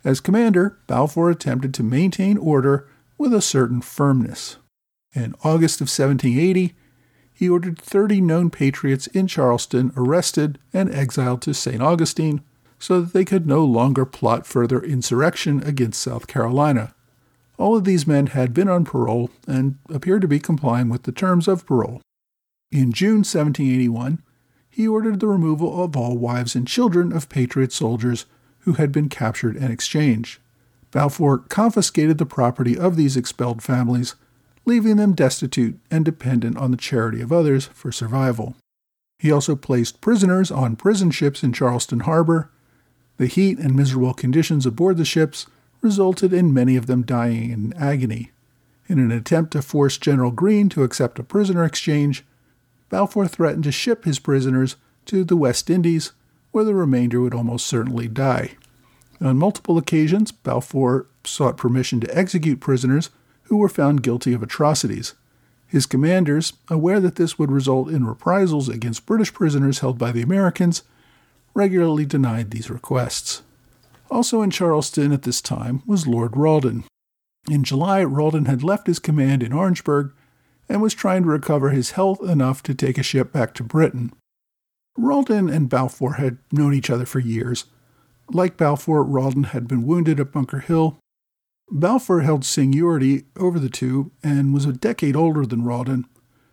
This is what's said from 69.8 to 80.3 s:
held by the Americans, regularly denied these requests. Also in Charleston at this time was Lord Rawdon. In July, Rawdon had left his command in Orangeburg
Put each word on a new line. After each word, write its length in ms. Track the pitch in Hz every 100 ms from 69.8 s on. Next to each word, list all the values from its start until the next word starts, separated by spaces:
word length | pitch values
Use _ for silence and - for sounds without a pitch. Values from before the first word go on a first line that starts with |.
held 180 | 131 120
by 140 | 117
the 100 | 120
Americans, 640 | 117 196 185 - 175 165 - _ _ _ _ _ _
regularly 520 | - 196 180 165 151 143
denied 460 | 147 127 113 107
these 180 | 113 113
requests. 720 | 113 - 127 120 - - - - _ _ _ _ _ _
Also 300 | 240 240 226
in 80 | 202
Charleston 640 | - 175 151 143 - 143
at 120 | 139
this 180 | 123 -
time 400 | - - 117 131 -
was 220 | 202 147
Lord 300 | 117 117 123
Rawdon. 460 | 156 156 131 113 - _ _ _ _ _ -
In 140 | 147
July, 400 | 135 135 175 196
Rawdon 420 | 175 139 151 156 139
had 180 | 131
left 240 | 156 208 -
his 120 | 170
command 420 | - 151 135 139
in 120 | 113
Orangeburg 580 | 143 190 175 - 143 143 - _